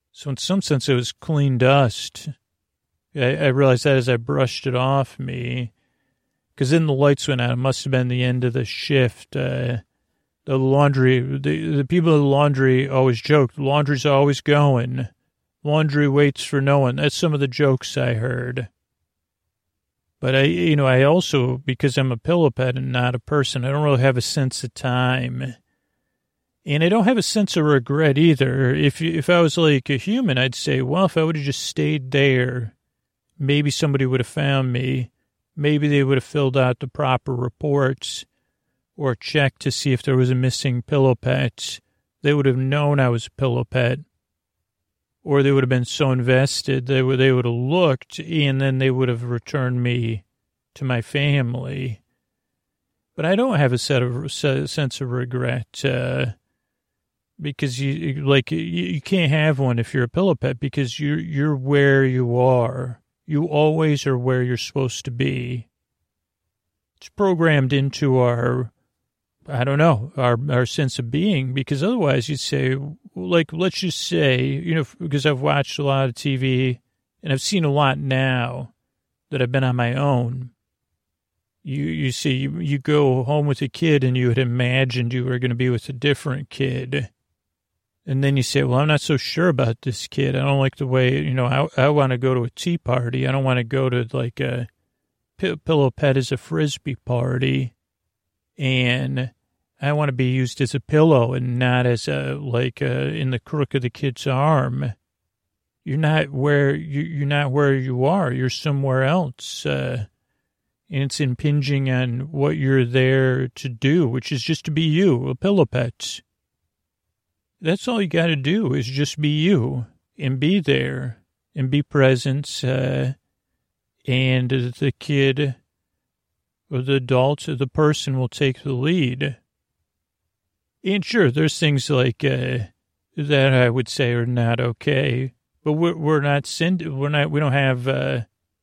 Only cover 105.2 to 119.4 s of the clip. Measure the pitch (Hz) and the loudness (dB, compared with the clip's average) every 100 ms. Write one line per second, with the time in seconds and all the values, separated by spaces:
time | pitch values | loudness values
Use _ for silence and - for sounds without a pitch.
105.2 | _ _ _ _ _ _ - 139 156 156 | _ _ _ _ _ _ -6 -2 2 2
106.2 | 151 139 143 147 139 147 160 139 160 156 | 0 -2 2 2 2 0 -4 -6 -6 -4
107.2 | 143 147 143 135 143 135 131 123 131 190 | -2 0 0 2 2 2 -2 0 0 0
108.2 | 156 123 127 - 156 139 139 131 131 - | 0 -2 -4 -4 -4 -2 0 0 2 0
109.2 | 143 - - - 147 139 135 127 104 _ | -2 -6 -14 -8 -4 -4 -4 -6 -8 _
110.2 | _ _ _ _ _ _ _ 147 139 - | _ _ _ _ _ _ _ -4 -4 -2
111.2 | 143 123 151 147 135 139 135 127 127 120 | -4 -2 0 0 0 0 0 0 -2 -4
112.2 | 143 156 139 160 135 135 120 127 127 135 | -6 -2 -2 0 2 2 2 2 2 2
113.2 | 131 127 127 - 131 117 131 160 139 127 | 2 0 -4 -8 -12 -2 2 2 2 -2
114.2 | - 143 117 160 - 151 160 156 196 123 | -4 -6 -4 -4 -2 -2 0 2 2 2
115.2 | 135 135 190 202 135 123 123 - - - | -2 -4 0 2 2 0 -4 -6 -12 -14
116.2 | - _ _ _ _ _ _ _ _ _ | -18 _ _ _ _ _ _ _ _ _
117.2 | _ _ _ _ 160 175 - 240 190 165 | _ _ _ _ -4 -2 -2 -2 0 0
118.2 | 165 156 135 196 185 139 117 135 143 - | 0 0 0 0 0 -2 -2 -2 -4 -2
119.2 | 151 151 | 0 2